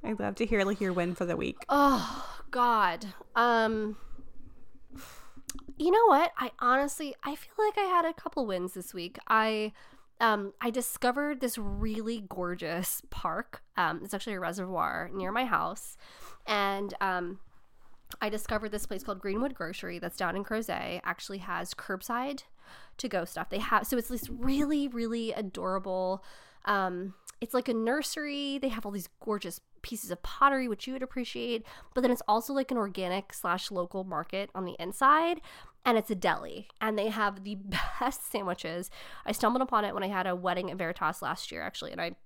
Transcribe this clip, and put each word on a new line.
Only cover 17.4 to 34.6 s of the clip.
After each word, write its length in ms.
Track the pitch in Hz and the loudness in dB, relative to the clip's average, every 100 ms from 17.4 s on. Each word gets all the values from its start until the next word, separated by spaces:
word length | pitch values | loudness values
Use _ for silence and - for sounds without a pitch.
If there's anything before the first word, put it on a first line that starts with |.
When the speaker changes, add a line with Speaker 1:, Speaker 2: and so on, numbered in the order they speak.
| - - - - - - - - | -14 -18 -20 -20 -20 -18 -16 -4
Speaker 2:
I 60 | 214 | -2
discovered 400 | 214 - 214 214 | -2 -2 -2 -2
this 140 | 202 208 | -4 -4
place 180 | 196 | -4
called 180 | - 190 | -4 -4
Greenwood 340 | 196 196 269 269 | -2 0 -2 -2
Grocery 420 | 165 185 185 170 | -6 -6 -8 -6
that's 200 | 175 - | -8 -2
down 180 | 180 185 | -2 0
in 80 | |
Crozet, 560 | 202 220 226 175 - 175 - | -2 -4 -2 -2 -2 -6 -4
actually 320 | 175 - 196 | -6 -6 -8
has 340 | 185 175 175 | -6 -6 -6
curbside 720 | - - 190 - 240 269 277 - - - - - - | -8 -6 -6 -4 -4 -4 -6 -10 -20 -20 -20 -18 -8
to-go 260 | 240 202 165 | -2 -2 -2
stuff. 240 | - 165 | -4 -4
They 100 | 202 | -4
have, 280 | 208 214 - | 2 2 4
so 100 | 254 | 0
it's 120 | 226 | 0
this 200 | 247 - | -6 -6
really, 580 | 247 254 269 294 302 285 | 0 4 4 4 2 0
really 420 | 240 233 233 226 | 0 -2 -2 -2
adorable, 920 | - 202 - 185 190 196 185 185 190 - - - - - | -4 -4 -4 -2 -2 -2 -2 0 -2 -6 -18 -20 -10 0
um, 480 | 202 185 180 190 185 - - | 2 2 -2 -6 -10 -18 -10
it's 140 | 233 | -2
like 160 | 254 247 | 0 0
a 40 | |
nursery. 880 | 226 220 277 294 - 294 285 285 277 | 0 2 2 0 -4 -4 -4 -2 -2
They 60 | 269 | -2
have 180 | 214 208 | -2 -4
all 60 | |
these 160 | 202 180 _ | -6 -8 _
gorgeous 380 | - 208 196 170 _ - | -4 -4 -4 -10 _ -20
pieces 300 | - 226 208 | -10 -10 -6
of 100 | 175 | -6
pottery, 460 | - - 269 269 254 | -6 6 6 6 0
which 180 | 202 - | -2 -4
you 80 | |
would 80 | 262 | -6
appreciate, 640 | 262 - 240 240 233 233 226 - - - | -6 -4 -4 -4 -2 -4 -4 -18 -6 2
but 60 | |
then 100 | 247 | 4
it's 100 | 240 - | 4 4
also, 260 | 214 - | 2 4
like, 160 | 277 262 | 0 0
an 80 | 247 | 0
organic 560 | 202 190 185 185 190 | 0 -2 0 -2 -4
slash 380 | - 196 190 - | -6 0 0 0
local 320 | 196 175 196 | -2 -2 -4
market 460 | 190 160 165 190 202 | -4 -4 -4 -4 -6
on 120 | - | -6